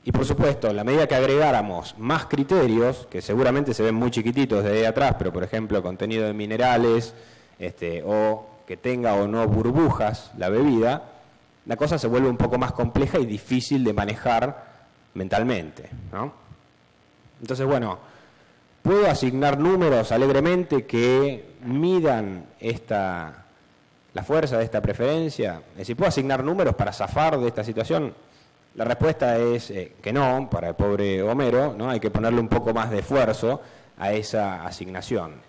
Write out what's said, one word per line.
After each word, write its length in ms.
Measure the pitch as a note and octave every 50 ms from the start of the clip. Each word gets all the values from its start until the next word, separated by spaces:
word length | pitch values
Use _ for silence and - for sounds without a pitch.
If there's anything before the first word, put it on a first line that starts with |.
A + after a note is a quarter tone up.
| _
Y 80 | -
por 120 | - - C3+
supuesto, 440 | C3+ D3 - D#3+ D3 C#3 B2+ A#2 A2
en 80 | G#2
la 80 | G#2 G#2
medida 220 | A#2+ C#3 D#3 D#3
que 80 | - C#3+
agregáramos 800 | C3 C3 C3+ C3+ D3 D#3 D3 B2+ A2+ G#2+ G#2 F2+ E2+ - - - G#2+
más 280 | A2 B2+ D#3 D3+ A#2
criterios, 800 | - - C#3 C#3 C#3 F#3+ F#3 C#3 A#2 A2 A2+ A#2 B2+ C3+ - - -
que 120 | - F#2
seguramente 520 | - - G2+ A#2+ C3 B2 B2+ C#3+ C#3+ C3+ A#2
se 80 | -
ven 120 | A2 A2+ A2
muy 160 | A2+ A#2+ B2
chiquititos 540 | A#2 A#2+ G#2+ A#2+ A#2+ C#3 C3+ B2 A2+ G2+ G#2
de 140 | G2+ G#2 A2
ahí 60 | A2+
atrás, 300 | A2+ A2 C3 C#3 B2+ A2+ -
pero 140 | F#2+ F#2
por 120 | E2+ F2+ F2+
ejemplo, 380 | - - A2 A2 G#2 G#2+ G2
contenido 440 | F2+ F2+ F#2 F#2 G2+ G#2+ A2+ A2+ A2
de 60 | G#2+
minerales, 800 | G#2 G#2+ G#2 G#2 A2+ A2+ B2 B2+ B2 A#2 A#2+ A#2 A2+ A#2 A#2 - - - - - - - - _ _ -
este, 440 | F2+ F2+ - - F2 E2+ E2 E2+ D2+
o 420 | F#2+ G#2+ G#2+ G#2+ G#2+ G#2+ A2 - - - - -
que 100 | - F2+
tenga 380 | - - B2 B2+ B2 A#2+ A2+ G2+
o 140 | G2+ G2+ G2+
no 180 | G#2+ A#2 A2+
burbujas 840 | A2 G#2 G#2+ G#2+ A#2+ B2+ D#3 E3 C#3 - - A2 G#2+ A2 - - - -
la 120 | - F2+ F#2
bebida, 560 | G#2 A#2 C#3+ D3 B2+ A2+ A2 A#2+ C3+ D#3 - - - - - _ _ _ _ _ _ _ _
la 120 | - A#2
cosa 200 | A#2 D3 D3+ E3+
se 120 | D3 C3 A2+
vuelve 200 | A#2+ B2+ C3+ C3
un 80 | A#2+
poco 220 | A#2+ - A2+ B2 B2
más 140 | B2+ B2
compleja 480 | - - A#2+ A#2 - C#3 C#3 - - E3+
y 60 | C3
difícil 580 | A2 G#2+ G#2 - - B2+ B2+ A#2+ - C#3+ C3+ B2+
de 80 | A2
manejar 720 | G2+ G#2 G2+ G2+ G#2+ - - B2 A#2 A2+ A#2+ C3+ C3+ - - - - - - _ _ _ _ _ _
mentalmente, 760 | G2 F#2+ F#2 G2+ G2+ A2+ B2+ A#2+ F#2 D#2+ D#2 - - - - - - G2+ F2
¿no? 220 | F2 G2 A#2 C#3+ - - _ - - _ _ _ _ _ _ _ _ _ _ _ _ _ _ _ _ -
Entonces, 240 | B2 A#2+ C3 B2+ C3+
bueno, 360 | C3+ C#3+ B2+ A#2 G#2 F2+ - - - - - - _ _ _ _ _ _ _ _ _ _ _
¿puedo 260 | _ D#3+ F#3+ G#3 G#3 F3+
asignar 520 | C#3+ - C3+ B2+ B2+ C3 C#3+ C#3+ C#3 C#3
números 500 | D3+ F3+ F#3+ F#3 F3 D#3 C3+ A#2 A2 -
alegremente 720 | A#2 A#2+ C3+ C#3 C3+ C#3 D3 E3+ F3+ F3+ F3+ - D3 C3 C3+
que 680 | - - A#2 A#2 B2 B2+ C3+ C#3 C#3+ C3 A2 - - - - B2+
midan 840 | A#2+ B2+ C#3+ D#3+ F3+ F#3 F3+ D#3+ D3 B2+ A2 G#2 G2 F#2+ F2+ D#2+ - - _
esta, 880 | - A2+ A2+ A2 - - A2 G2+ F#2+ F#2 F2+ E2+ E2 D#2 C2 - - _ _ _ _ _ _ _ _ _ _ _ _ _
la 120 | _ F#2 F#2+
fuerza 340 | - D3 D#3+ D#3 C3+ B2+ A2+
de 60 | A2+
esta 160 | A2+ - G#2+
preferencia? 840 | - G2+ G2 - A#2 C3+ D#3 E3 E3 D#3 - - A2+ G2 E2+ D#2+ - -
Es 60 | - -
decir, 160 | G2+ A2 A#2
¿puedo 140 | B2 - C#3+
asignar 340 | - C#3+ C3 C#3 C3+ C3
números 320 | C3 D3 F3 G3 F3+ B2+ G2+
para 180 | - - G2+
zafar 460 | - - G#2 F2+ - C#3 D3+ D#3+ D3+ C3+
de 80 | B2
esta 160 | A#2 - -
situación? 500 | G#2+ A#2 G#2+ A2 A2 - E3 D#3+ D3+ A#2 - - - _ _ _ _ _ _ _ _ _ _
La 100 | - A2+
respuesta 540 | A#2 B2 - - - - - C3+ B2 A#2 A#2
es, 320 | A#2 A#2+ A#2+ A#2 - -
eh, 220 | G#2 F#2+ F2+ - - -
que 100 | - G2+
no, 360 | A#2 C#3+ C#3 B2+ B2+ C3 C#3 A#2+
para 200 | - F2 E2+ E2+
el 40 | E2+
pobre 480 | - G2+ G2+ G2+ G2+ G2+ G2 F#2+ F#2+
Homero, 520 | F#2+ G#2+ A#2+ C#3 C#3 A#2+ A#2 B2+ C#3 D3 G#2+ G#2
¿no? 120 | A2+ C3
Hay 100 | B2+ G#2+
que 100 | A2 G#2+
ponerle 300 | G2 G#2+ A2 A2+ A#2+ A#2+
un 80 | A2+ A2
poco 260 | - A#2 A2+ A2+ A2+
más 160 | A2+ A2 A2+
de 80 | A2 G2+
esfuerzo 640 | F#2 - C#3 C#3 B2 A2 A2 - - A#2 C3+ - - - - - - _ _ -
a 120 | F#2+ G2+
esa 560 | G#2 G#2+ G#2 - - G#2+ G2+ G2 F#2 F2 D#2+
asignación. 680 | F2+ - - F#2 F#2 F#2 F2+ F#2 - B2 G#2 E2+ D#2+ D2+ B1+ -